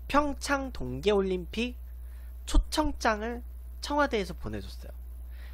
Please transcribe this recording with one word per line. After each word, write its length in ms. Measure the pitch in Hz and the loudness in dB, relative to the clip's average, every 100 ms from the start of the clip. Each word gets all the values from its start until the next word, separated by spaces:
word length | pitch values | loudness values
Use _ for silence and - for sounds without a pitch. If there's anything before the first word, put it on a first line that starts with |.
| - | 2
평창 640 | 285 294 269 - 269 269 | 4 4 0 0 0 -2
동계올림픽 1040 | - 127 127 180 202 190 185 175 214 247 - - - - - - - | -4 -4 0 4 4 4 0 -2 -2 -2 -4 -10 -10 -12 -12 -12 -10
초청장을 1000 | - - - - 302 277 240 214 226 240 - - - - | 4 6 6 4 2 4 2 2 0 -4 -8 -10 -10 -8
청와대에서 540 | - 294 277 220 180 | 0 4 4 4 0
보내줬어요. 580 | 165 107 107 98 - - - - - - - - | -4 -4 -4 -6 -10 -10 -10 -10 -10 -10 -12 -12